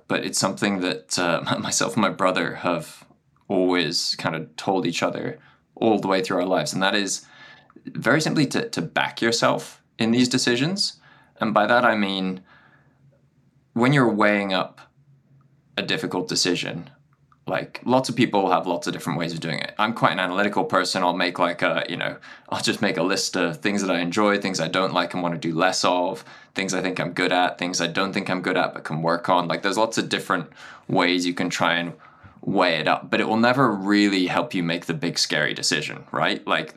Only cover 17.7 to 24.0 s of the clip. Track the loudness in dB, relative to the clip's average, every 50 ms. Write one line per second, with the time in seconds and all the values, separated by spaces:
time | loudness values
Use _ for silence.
17.7 | -12 -8 0 2 2 2 2 0 0 2 2 2 2 2 2 4 2 2 2 0
18.7 | -2 -2 -4 -6 -6 -6 -6 -6 -4 -4 -4 -4 -6 -6 -6 -6 -6 -6 -6 -6
19.7 | -2 -2 -2 0 2 2 2 2 2 0 -2 -2 0 0 0 0 0 -2 -2 0
20.7 | 2 0 2 0 0 0 0 0 2 0 0 -2 0 0 0 0 0 0 0 0
21.7 | 0 0 -2 -4 -4 -6 -6 -6 -6 -10 -14 -20 -20 -20 -12 -8 -6 -4 -2 -2
22.7 | -2 0 0 0 0 0 0 0 0 0 -2 -2 -2 0 0 -2 -2 -2 -2 -2
23.7 | 0 0 0 0 0 0